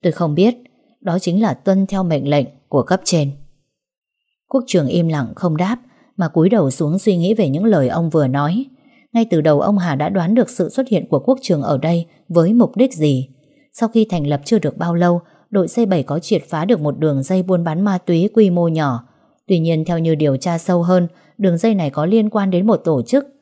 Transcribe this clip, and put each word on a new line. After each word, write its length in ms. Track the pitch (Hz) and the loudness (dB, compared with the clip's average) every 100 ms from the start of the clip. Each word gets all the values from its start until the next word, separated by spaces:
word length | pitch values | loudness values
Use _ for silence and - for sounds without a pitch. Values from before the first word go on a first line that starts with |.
"Tôi 100 | 185 | -2
không 220 | 156 170 | -2 -2
biết." 200 | 151 202 240 - _ _ _ | 2 2 0 -10 _ _ _
"Đó 180 | 190 175 | -4 -4
chính 240 | 185 175 | 0 0
là 120 | 220 | 0
tuân 320 | 139 - 190 190 | -2 0 0 0
theo 180 | 196 | -2
mệnh 240 | 185 156 135 | -2 -2 0
lệnh 180 | 143 127 _ _ | 0 0 _ _
của 140 | 143 | -2
cấp 180 | 123 180 | 0 -2
trên." 260 | - 170 143 139 - _ _ _ _ _ _ _ _ _ _ | 0 -2 -2 -6 -18 _ _ _ _ _ _ _ _ _ _
Quốc 160 | 269 247 | -4 0
trưởng 200 | 185 139 | 0 0
im 220 | 175 165 | 0 0
lặng 240 | 151 120 - | -2 -6 -4
không 200 | 180 156 | -4 -2
đáp, 220 | 180 240 _ _ _ - | -2 -4 _ _ _ -6
mà 120 | 170 | -2
cúi 200 | 170 165 | 2 2
đầu 220 | 226 143 | 4 0
xuống 280 | - 156 175 | 0 -2 0
suy 180 | - 180 | 0 0
nghĩ 180 | 170 | 0
về 140 | 214 175 | 2 0
những 160 | 139 | 0
lời 240 | 214 190 127 | 2 2 2
ông 220 | 165 170 | 0 0
vừa 160 | 160 139 | 0 0
nói. 400 | 135 147 190 277 _ _ _ _ | 0 0 -2 -4 _ _ _ _
Ngay 140 | 233 226 | -2 0
từ 100 | 170 | 0
đầu 200 | 156 147 | 2 2
ông 180 | - 208 | 2 0
Hà 160 | 175 | 0
đã 140 | 139 147 | -2 -2
đoán 260 | 196 165 | -2 0
được 160 | 226 240 | 0 0
sự 180 | - 170 | -2 -4
xuất 200 | - 262 | -4 -2
hiện 180 | 190 - | -4 -2
của 80 | 143 | -4
quốc 200 | 147 262 | 0 -2
trưởng 200 | - 165 | 0 -2
ở 160 | 139 143 | 0 -2
đây 280 | 156 170 165 _ _ | 0 -2 -4 _ _
với 240 | 165 165 | 0 2
mục 240 | 233 214 - | 4 2 2
đích 180 | 262 | 0
gì. 340 | 180 151 135 135 _ _ _ _ | 2 0 0 -4 _ _ _ _
Sau 160 | - 220 | -6 -2
khi 180 | 226 220 | 0 0
thành 160 | 175 143 | -2 -2
lập 140 | 143 | -4
chưa 140 | - 220 | 0 -2
được 180 | 156 - | -2 -4
bao 180 | 170 | -4
lâu, 260 | 170 175 175 - _ _ | 0 2 0 -4 _ _
đội 160 | 202 175 | -2 -2
C 200 | - 233 | 0 0
bảy 140 | 185 | 0
có 160 | 135 151 | -2 -6
triệt 240 | - 196 - | -2 -2 -2
phá 160 | 160 | -6
được 160 | 175 226 | 0 0
một 180 | 147 - | 0 -2
đường 240 | 156 139 | 0 0
dây 200 | 135 185 | 0 -2
buôn 220 | 185 185 | 0 -2
bán 160 | 165 156 | -2 -2
ma 180 | 202 185 | -2 -2
túy 300 | - 170 196 | 0 0 2
quy 160 | 226 208 | 2 2
mô 180 | 175 170 | 4 0
nhỏ. 360 | 160 147 120 - _ _ _ _ | 0 -2 -4 -8 _ _ _ _
Tuy 100 | 185 | 0
nhiên 260 | 160 160 | 2 0
theo 140 | 160 170 | -2 -2
như 160 | 165 | 0
điều 220 | 156 151 135 | 0 0 0
tra 220 | 180 165 | -2 -4
sâu 240 | - 180 | 0 0
hơn, 260 | 170 185 170 _ _ _ | 2 2 0 _ _ _
đường 200 | 202 170 | 0 0
dây 160 | 226 | 0
này 160 | 208 156 | 0 -2
có 160 | 139 156 | -2 0
liên 240 | 226 214 | 2 2
quan 200 | 214 196 | -2 0
đến 160 | 180 202 | 0 2
một 100 | 208 | 0
tổ 260 | - 147 | 0 -2
chức. 240 | 113 262 285 _ | 0 -2 -2 _